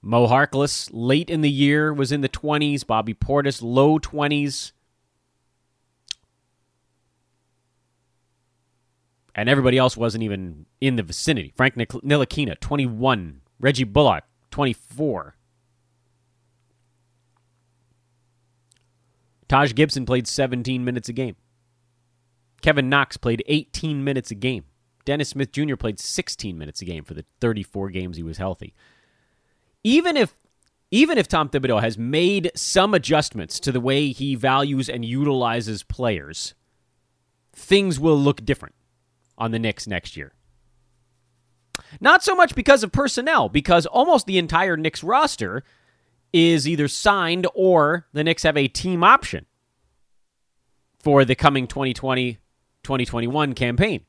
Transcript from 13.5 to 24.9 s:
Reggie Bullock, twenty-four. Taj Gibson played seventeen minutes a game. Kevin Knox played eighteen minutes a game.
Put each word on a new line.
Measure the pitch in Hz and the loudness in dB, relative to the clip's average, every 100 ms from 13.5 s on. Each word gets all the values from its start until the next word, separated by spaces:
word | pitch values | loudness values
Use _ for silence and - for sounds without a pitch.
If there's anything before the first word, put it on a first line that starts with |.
| _ | _
Reggie | 135 127 | 0 0
Bullock, | 123 110 143 85 _ _ _ | 0 4 4 2 _ _ _
twenty-four. | - 139 113 _ 120 151 101 76 _ _ _ _ _ _ _ _ _ _ _ _ _ _ _ _ _ _ _ _ _ _ _ _ _ _ _ _ _ _ _ _ _ _ _ _ _ _ _ _ _ _ | -4 -4 -4 _ -6 -4 -4 -10 _ _ _ _ _ _ _ _ _ _ _ _ _ _ _ _ _ _ _ _ _ _ _ _ _ _ _ _ _ _ _ _ _ _ _ _ _ _ _ _ _ _
Taj | 135 143 | 2 2
Gibson | 113 151 139 120 | 2 2 0 -2
played | 127 117 | -2 -2
seventeen | - 135 123 120 127 123 | -2 -2 -2 -4 -4 -4
minutes | 123 110 | -6 -6
a | |
game. | 117 127 - _ _ _ _ _ _ _ _ _ _ _ _ | -8 -8 -8 _ _ _ _ _ _ _ _ _ _ _ _
Kevin | 156 147 131 | 0 2 2
Knox | 143 139 - | 2 0 -4
played | 123 117 - | -4 -2 -2
eighteen | 151 - - 160 147 139 | -2 -4 -8 -6 -4 -2
minutes | 135 - | -4 -6
a | 104 | -6
game. | 123 120 - _ _ | -6 -6 -10 _ _